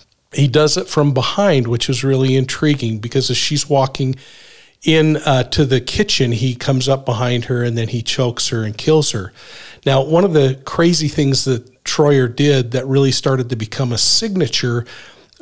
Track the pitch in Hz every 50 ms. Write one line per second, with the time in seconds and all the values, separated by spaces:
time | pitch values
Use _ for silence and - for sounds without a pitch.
0 | _ _ _ _ _ _ - - 143 139 117 151 151 151 - 180 185 - - 156
1 | 147 147 135 131 117 - - - 202 202 165 131 117 113 120 117 - - 131 117
2 | 131 135 135 127 135 131 131 135 131 131 - - - 151 147 135 120 113 110 107
3 | 107 117 - 135 - - 123 - - - 147 139 - - 147 135 135 135 - -
4 | 139 131 131 - - - - - - - - - - _ _ _ - 160 160 160
5 | 156 156 151 147 - 156 135 127 120 - - - 151 123 131 127 120 - - -
6 | 214 208 - - 135 120 117 107 135 131 120 123 - - 135 127 127 135 139 131
7 | 135 - 117 110 123 123 123 120 117 - 127 120 120 120 117 117 113 110 - 117
8 | 113 - - - 127 123 113 - - - - 113 110 107 104 - - 156 156 156
9 | 143 - - 110 92 95 - - - - - - - - - - _ 139 135 135
10 | 135 151 160 170 196 196 160 151 135 131 131 135 - - - - 170 175 175 156
11 | 156 143 - - 147 135 135 - - 135 127 113 - - _ _ - - - -
12 | 151 143 143 135 127 120 120 - 143 147 139 131 123 113 117 127 131 139 135 139
13 | 139 135 131 - - 139 135 127 123 120 123 110 107 107 - - 135 120 120 110
14 | - - - - 226 220 196 185 160 120 - - - 123 120 120 117 - - -
15 | - - - - _ _ _ _